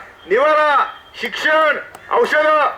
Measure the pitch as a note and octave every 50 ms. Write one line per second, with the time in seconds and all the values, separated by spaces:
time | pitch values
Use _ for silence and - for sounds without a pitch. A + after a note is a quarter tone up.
0 | - - - - - D#3+ F#3 A#3 C#4 D4+ D#4 D4+ D4+ D4+ C#4+ - - - - -
1 | - - - - - A#3+ - - - D4+ D#4 D#4 D#4 D4+ C#4 - - - - -
2 | - - - G#3 - - - D4+ D4+ D4+ D#4 D4+ C#4+ - -